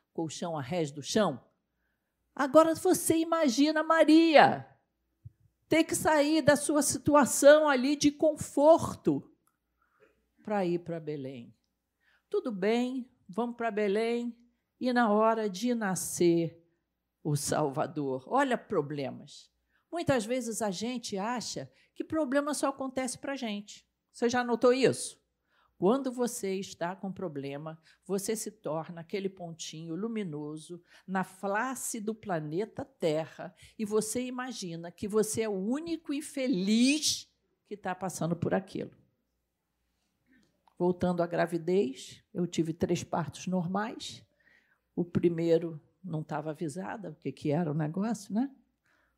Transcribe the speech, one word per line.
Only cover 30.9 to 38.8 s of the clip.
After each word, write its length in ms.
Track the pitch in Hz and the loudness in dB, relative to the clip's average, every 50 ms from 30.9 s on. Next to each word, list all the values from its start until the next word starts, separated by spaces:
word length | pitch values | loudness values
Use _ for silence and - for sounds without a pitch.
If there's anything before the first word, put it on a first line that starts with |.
| - - _ | -20 -20 _
na 160 | - 185 190 185 | -6 -4 -4 -4
face 760 | - - - - 196 196 214 240 262 262 254 - - - 233 | -6 -8 -10 -6 -4 -2 -2 -2 -4 -6 -8 -8 -8 -8 -6
do 140 | 202 220 220 | -6 -6 -6
planeta 720 | 220 - 208 180 160 156 151 156 180 220 214 - - 277 | -6 -6 -4 -4 -4 -4 -4 -6 -6 -6 -8 -10 -14 -14
Terra 680 | - _ _ - 165 151 156 160 - - - 160 175 - _ - - _ - | -14 _ _ -2 0 0 0 -4 -6 -12 -16 -16 -16 -16 _ -20 -20 _ -8
e 40 | 220 | -6
você 380 | 202 214 214 214 214 - 247 | 0 0 0 0 0 -4 -6
imagina 720 | 254 254 254 247 254 262 226 - 202 175 165 165 170 175 | -6 -6 -8 -8 -10 -10 -10 -10 -10 -10 -10 -10 -12 -14
que 160 | 175 - - | -12 -10 -10
você 340 | 202 208 214 214 214 - 226 | -2 0 0 0 0 0 -2
é 80 | 220 214 | -2 -2
o 40 | 208 | -2
único 600 | 185 190 214 254 302 330 339 330 320 - - 285 | -2 -2 -2 -4 -4 -4 -6 -8 -8 -6 -6 -6
infeliz 1120 | 277 311 - - 277 262 254 240 175 190 196 220 226 247 269 294 311 302 - - - - _ _ _ _ _ _ _ _ | -6 -6 -8 -6 -4 -2 0 0 0 2 2 4 4 4 4 4 2 0 -2 -4 -4 -8 _ _ _ _ _ _ _ _
que 100 | _ 214 | _ -16
tá 200 | 196 - 190 185 | -10 -8 -8 -6
passando 400 | - 190 180 - - 160 165 170 | -4 -6 -6 -4 -4 -2 -2 -2
por 180 | 165 - 175 180 | -2 -2 0 0
aquilo. 380 | 190 190 - - - | -2 -2 -4 -8 -10